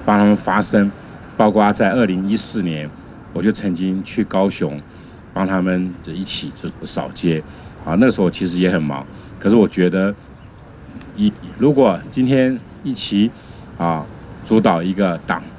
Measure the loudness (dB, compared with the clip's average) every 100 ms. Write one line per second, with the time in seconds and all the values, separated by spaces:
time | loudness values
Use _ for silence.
0 | 2 4 4 4 2 0 2 2 2 -2
1 | -16 -20 -8 2 2 4 4 4 2 2
2 | 0 0 0 0 0 0 -2 -4 -8 -14
3 | -20 -20 -10 -2 -2 0 -2 -2 -2 -2
4 | -4 -4 -2 0 0 0 -4 -6 -14 -20
5 | -20 -20 -10 -4 -2 0 0 0 -2 -8
6 | -10 -8 -4 -4 -4 -10 -12 -8 -4 -4
7 | -4 -2 0 0 -4 -16 -18 -12 -2 4
8 | 4 4 0 0 -2 2 2 2 -2 -6
9 | -10 -18 -18 -4 4 4 4 4 2 2
10 | 0 -2 -14 -20 -20 -20 -20 -20 -18 -18
11 | -12 0 0 0 -12 0 2 6 4 2
12 | -4 -2 2 4 2 -2 -10 -12 -6 -4
13 | 0 2 0 -2 -20 -20 -16 -4 -2 -2
14 | -6 -16 -18 -10 0 2 4 2 0 0
15 | 0 -2 -4 -6 -6